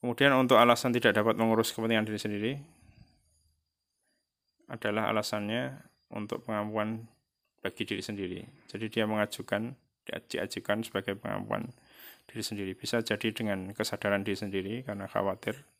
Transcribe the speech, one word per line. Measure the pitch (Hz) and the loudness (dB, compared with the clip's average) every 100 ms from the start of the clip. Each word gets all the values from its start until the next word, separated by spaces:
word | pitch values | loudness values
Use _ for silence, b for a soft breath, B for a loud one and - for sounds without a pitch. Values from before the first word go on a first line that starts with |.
Kemudian | 123 120 143 131 | -4 4 6 8
untuk | 127 123 | 8 10
alasan | 120 117 131 | 10 8 4
tidak | 120 117 107 | 4 4 6
dapat | 107 110 | 4 4
mengurus | 113 113 113 | 4 4 2
kepentingan | - 113 113 | 0 0 0
diri | 110 107 | 0 -4
sendiri | 110 104 107 143 143 b b b b b b _ _ _ _ _ _ _ _ _ _ _ _ _ _ | -4 -4 -4 -4 -10 b b b b b b _ _ _ _ _ _ _ _ _ _ _ _ _ _
adalah | 127 104 104 107 | -6 -2 0 0
alasannya | 110 107 107 104 113 131 135 - _ _ | -2 -4 -6 -4 -4 -6 -10 -20 _ _
untuk | - 104 - | -12 -8 -10
pengampuan | - 107 104 107 107 113 113 _ _ _ _ _ | -6 -6 -4 -2 -4 -4 -10 _ _ _ _ _
bagi | 98 - 101 | -8 -6 -6
diri | 104 | -6
sendiri. | - 101 92 90 - - _ | -6 -6 -6 -8 -12 -20 _
Jadi | 107 110 | -10 -6
dia | 113 107 | -2 -2
mengajukan, | 107 104 - - 104 113 131 _ _ | 0 -2 -4 -4 -4 -4 -10 _ _
dia | - - | -10 -10
diajukan | - - 98 - - 104 | -6 -6 -4 -6 -2 -2
sebagai | 113 98 98 98 | -2 -4 -4 -6
pengampuan | - 104 - 52 - - B B B B _ | -4 -6 -4 -4 -4 -14 B B B B _
diri | - | -8
sendiri. | 107 104 98 92 | -6 -6 -6 -6
Bisa | - 117 | -2 -2
jadi | 113 107 113 | 0 0 -2
dengan | 107 110 98 95 101 | -2 -2 -2 -4 -4
kesadaran | 107 104 104 101 98 | -4 -2 0 0 0
diri | 98 | -4
sendiri | 101 95 95 117 | -4 -4 -4 -8
karena | 127 101 98 | -8 -8 -4
khawatir | 101 98 95 - 110 - _ | -2 -2 -2 -4 -6 -10 _